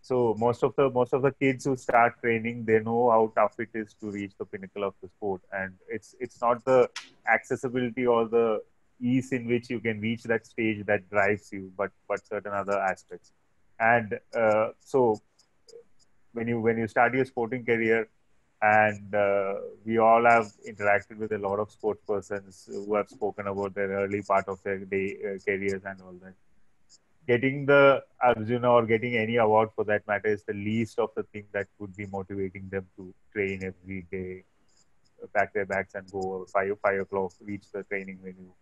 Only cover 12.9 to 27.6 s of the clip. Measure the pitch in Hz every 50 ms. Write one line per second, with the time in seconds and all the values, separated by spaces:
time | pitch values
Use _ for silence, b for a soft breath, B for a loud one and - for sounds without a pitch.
12.9 | 92 - - _ 90 87 _ _ _ _ _ _ _ _ _ _ _ _ 117 113
13.9 | 117 120 113 101 107 113 _ _ - 117 117 110 107 107 110 - - _ _ -
14.9 | - 139 131 117 107 104 _ _ _ _ _ _ _ _ _ _ - - - _
15.9 | _ _ _ _ _ _ _ _ _ 117 113 117 120 117 110 113 113 113 113 110
16.9 | - 135 120 120 120 131 131 127 _ - 117 110 123 127 117 113 117 113 113 113
17.9 | 113 113 110 - _ _ _ _ _ _ _ _ _ _ - 107 107 107 107 107
18.9 | 104 101 101 98 98 104 101 101 101 101 98 98 98 - - - - - - 110
19.9 | 113 113 110 113 113 117 117 117 117 117 113 104 - _ _ 120 113 98 104 104
20.9 | 101 101 95 _ 113 107 110 107 107 104 101 98 98 101 107 104 - _ - 107
21.9 | 101 104 _ - 107 101 95 - 107 101 98 98 92 - - - 113 104 101 101
22.9 | 107 104 101 101 - - - 101 95 - 101 101 98 98 101 98 92 101 101 98
23.9 | 98 98 101 98 101 104 101 - 98 98 95 98 98 92 _ 101 98 95 98 95
24.9 | 98 98 95 98 98 - - 104 98 95 - - 101 95 98 98 98 95 - 196
25.9 | 196 190 185 185 - - 185 190 185 _ _ _ _ _ - _ _ _ _ _
26.9 | - _ _ _ _ _ _ - 120 120 110 135 135 143